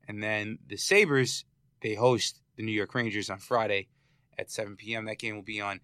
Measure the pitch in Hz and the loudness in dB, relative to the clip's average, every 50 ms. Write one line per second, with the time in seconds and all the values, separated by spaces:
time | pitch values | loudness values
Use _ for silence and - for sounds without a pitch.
0 | _ - 107 104 104 107 107 107 107 110 104 - - - 104 - - - 190 208 | _ -10 -8 -6 -4 -2 -2 -2 -2 -4 -8 -10 -12 -10 -8 -4 2 6 6 6
1 | 214 156 139 135 123 127 - - - _ _ _ _ _ _ _ - 110 107 101 | 6 6 6 4 4 2 0 -4 -8 _ _ _ _ _ _ _ -6 -4 0 4
2 | 120 127 123 104 - - - - _ _ _ 113 110 110 110 104 98 - - 123 | 4 4 4 4 2 -2 -4 -8 _ _ _ -8 -4 -2 0 0 -2 0 -2 -2
3 | 117 113 101 104 92 - 98 98 - - 127 117 110 104 101 98 95 - _ _ | -2 0 -2 -4 -4 -4 -6 -8 -2 0 2 2 2 2 0 0 -2 -6 _ _
4 | _ _ _ _ _ _ _ - - - - - 107 101 101 - 107 110 113 113 | _ _ _ _ _ _ _ -10 -10 -6 -6 -6 -6 -6 -10 -12 -10 -8 -6 -6
5 | 110 110 107 - 120 110 107 104 98 110 107 104 101 101 98 92 | -6 -6 -8 -6 -8 -8 -8 -8 -10 -10 -8 -6 -6 -6 -6 -8